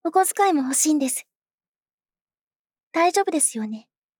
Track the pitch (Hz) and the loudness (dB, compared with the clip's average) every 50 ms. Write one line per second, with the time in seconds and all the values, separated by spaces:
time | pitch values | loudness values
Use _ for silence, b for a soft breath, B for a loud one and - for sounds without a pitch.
0 | - 330 339 381 381 370 - - 403 392 330 285 262 254 277 - - 311 311 294 | -6 0 2 2 2 2 0 0 2 2 2 2 0 -2 -2 0 0 2 2 0
1 | 269 254 - - - _ _ _ _ _ _ _ _ _ _ _ _ _ _ _ | 0 -2 -4 -8 -10 _ _ _ _ _ _ _ _ _ _ _ _ _ _ _
2 | _ _ _ _ _ _ _ _ _ _ _ _ _ _ _ _ _ _ - 330 | _ _ _ _ _ _ _ _ _ _ _ _ _ _ _ _ _ _ -2 0
3 | 339 359 - 302 - 381 330 294 - - - 226 214 214 220 220 - _ _ _ | 2 2 2 2 0 0 0 -2 -2 -2 -4 -6 -8 -8 -10 -12 -14 _ _ _
4 | _ _ _ _ | _ _ _ _